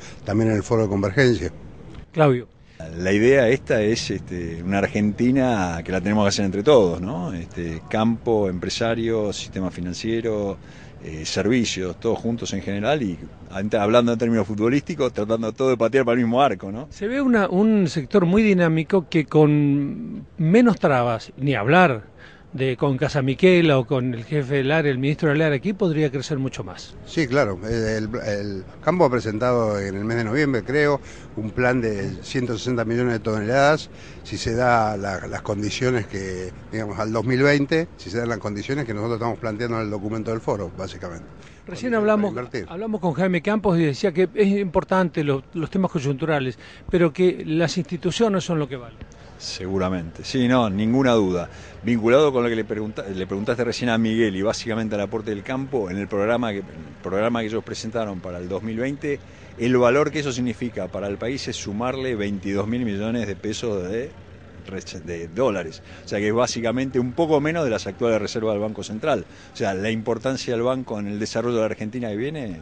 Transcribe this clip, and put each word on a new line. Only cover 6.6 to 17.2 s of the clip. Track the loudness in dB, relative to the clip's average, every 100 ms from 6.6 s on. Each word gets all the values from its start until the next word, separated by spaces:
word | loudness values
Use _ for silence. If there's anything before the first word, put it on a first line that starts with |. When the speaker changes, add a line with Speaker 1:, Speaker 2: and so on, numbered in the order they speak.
Speaker 3:
todos, | 6 6 6 2
¿no? | -4 -6 -6
Este, | -8 -10 -8 -6 -8 -4
campo, | 0 0 0 0 0 0
empresario, | -4 -6 -2 -2 -2 -2 -2 -2
sistema | -6 -8 -6 -6
financiero, | -6 -8 -6 -4 -4 -2 -4 -4 -6 -14 -20 -20 -16 -14
eh, | -10 -6
servicios, | -2 2 2 0 -2 -6 -4
todos | -4 -2
juntos | -4 -4 -4
en | -6
general | -6 -4 -2 -2
y | -2 -6 -12 -18 -12
ante-, | -6 -2 2
hablando | 4 4 4
en | 2
términos | 2 2 0
futbolísticos, | 0 2 2 -2 -2 -2
tratando | -2 -2 0 -2
todo | 0 2
de | 4
patear | 4 4
para | 4 2
el | 2
mismo | 4
arco, | 4 2 -8
¿no? | -10 -12
Speaker 2:
Se | -8 -4
ve | 0